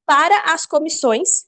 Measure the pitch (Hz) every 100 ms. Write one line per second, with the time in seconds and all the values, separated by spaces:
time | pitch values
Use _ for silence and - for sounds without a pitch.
0 | - 285 330 415 320 330 - 294 311 -
1 | 254 226 370 -